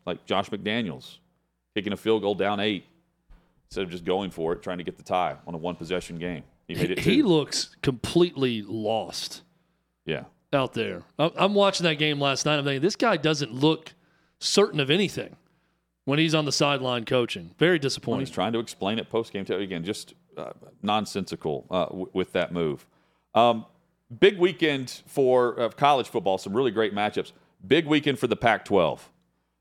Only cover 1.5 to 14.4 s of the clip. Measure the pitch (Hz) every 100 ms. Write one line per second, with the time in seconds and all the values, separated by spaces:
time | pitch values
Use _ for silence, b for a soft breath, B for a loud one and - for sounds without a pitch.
1.5 | _ _ 107 98 95 110 110 98 95 98
2.5 | 101 107 92 - _ _ _ _ - _
3.5 | _ _ 95 90 87 85 92 92 85 80
4.5 | 87 95 90 85 - - 92 80 71 -
5.5 | 82 85 82 82 90 - 85 87 85 -
6.5 | _ - 87 - 180 156 269 226 156 131
7.5 | - - - 143 120 - 170 175 139 131
8.5 | 110 98 113 107 110 - - - - _
9.5 | _ _ _ _ _ 80 71 - _ -
10.5 | 139 123 120 104 87 - - 165 - 196
11.5 | 202 196 196 170 147 151 143 139 131 151
12.5 | 147 143 135 180 - 240 170 151 143 123
13.5 | 127 151 156 - _ _ _ _ _